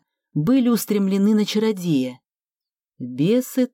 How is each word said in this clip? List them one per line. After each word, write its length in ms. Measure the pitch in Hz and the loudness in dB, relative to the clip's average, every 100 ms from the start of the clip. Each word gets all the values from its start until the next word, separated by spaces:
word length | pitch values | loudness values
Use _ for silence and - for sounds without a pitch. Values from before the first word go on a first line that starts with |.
| _ _ _ | _ _ _
были 360 | 151 160 262 240 | -4 0 2 2
устремлены 640 | 226 - 208 196 196 202 | 0 0 -2 0 2 2
на 100 | 214 | 2
чародея. 760 | 208 214 220 196 175 139 127 123 _ _ _ _ _ _ _ - | 0 0 -2 -2 0 0 -2 -8 _ _ _ _ _ _ _ -16
Бесы, 720 | 123 127 165 247 247 - 247 | -10 -2 0 0 0 -2 -2